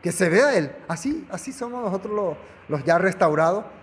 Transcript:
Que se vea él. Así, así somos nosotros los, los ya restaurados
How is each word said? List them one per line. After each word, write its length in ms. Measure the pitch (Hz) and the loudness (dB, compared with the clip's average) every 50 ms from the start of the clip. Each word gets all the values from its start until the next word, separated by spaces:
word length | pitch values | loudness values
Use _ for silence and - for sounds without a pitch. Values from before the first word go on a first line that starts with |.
Que 100 | - 180 | -4 -4
se 180 | 175 - 185 170 | 0 0 2 4
vea 240 | 160 202 262 294 262 | 4 4 4 4 4
él. 180 | 190 156 135 - - - | 2 0 0 -6 -14 -10
Así, 400 | - 170 160 - 269 302 320 285 - | -8 -8 -6 -4 -6 -6 -6 -6 -10
así 200 | - 175 - 269 | -12 -10 -10 -12
somos 320 | 262 - 247 240 240 247 240 | -10 -10 -10 -8 -8 -6 -4
nosotros 300 | 202 190 196 196 214 208 | -4 -4 -4 -4 -4 -4
los, 240 | 208 202 175 151 - - - - - - - | -2 -2 -2 -4 -6 -12 -20 -20 -20 -8 -6
los 160 | 147 147 127 | -6 -4 2
ya 120 | 165 165 | 2 2
restaurados 680 | 175 180 190 175 - 175 160 151 151 160 165 185 208 208 - - - | 4 4 2 2 4 2 4 4 4 2 2 2 0 -4 -8 -18 -20